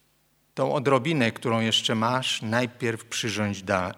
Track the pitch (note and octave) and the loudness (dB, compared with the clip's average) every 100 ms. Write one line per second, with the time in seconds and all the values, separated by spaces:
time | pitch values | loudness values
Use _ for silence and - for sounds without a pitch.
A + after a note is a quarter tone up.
0 | _ _ _ _ _ - C3+ C#3+ B2+ C3+ | _ _ _ _ _ -4 0 0 4 2
1 | C#3 D#3+ A2+ - B2+ A2+ A2+ A2+ - A2+ | 2 2 0 0 -2 0 2 0 0 0
2 | A2+ B2+ B2+ - G#2+ A#2 B2 - A#2+ A2+ | 2 0 -2 -4 0 0 0 -2 -4 -4
3 | - - A#2 G2+ G#2 G2 F#2+ F#2+ F2+ | -6 -6 -4 -2 -2 -2 0 0 0